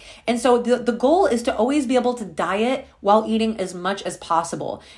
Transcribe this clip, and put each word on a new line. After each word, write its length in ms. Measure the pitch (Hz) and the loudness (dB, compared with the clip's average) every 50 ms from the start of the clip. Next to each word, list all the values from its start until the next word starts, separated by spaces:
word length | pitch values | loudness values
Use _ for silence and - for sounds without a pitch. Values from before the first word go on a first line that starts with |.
| - - - - - | -20 -20 -20 -10 -4
And 140 | - 240 233 | -4 -4 0
so 160 | 233 254 240 | 2 4 4
the, 220 | 240 196 233 247 233 | 4 4 2 0 0
the 140 | 202 233 220 | 0 -2 -2
goal 340 | - 247 269 320 370 - | 2 2 4 4 4 4
is 160 | - 233 233 - | 4 2 0 0
to 120 | 262 - | -2 0
always 320 | - 214 254 285 302 269 | 0 0 2 2 0 0
be 80 | 226 262 | 2 0
able 200 | 247 240 247 240 | 2 2 0 -2
to 100 | 240 214 | -4 -8
diet 640 | 180 156 - 175 170 190 208 226 247 269 269 - - _ _ - | -12 -6 -6 -4 -2 0 0 0 0 -2 -4 -6 -12 _ _ 2
while 240 | 196 208 220 220 220 | 4 4 4 4 2
eating 320 | 220 220 226 220 220 196 | 0 0 0 -2 -2 -4
as 140 | 185 180 180 | -6 -6 -6
much 280 | 180 175 185 202 196 - | -6 -4 -4 -6 -4 -6
as 140 | 185 175 | -10 -10
possible. 640 | - - - 170 165 170 - - 151 147 - - - - - - | -10 -4 0 0 0 0 -2 -6 -8 -8 -8 -10 -10 -12 -20 -20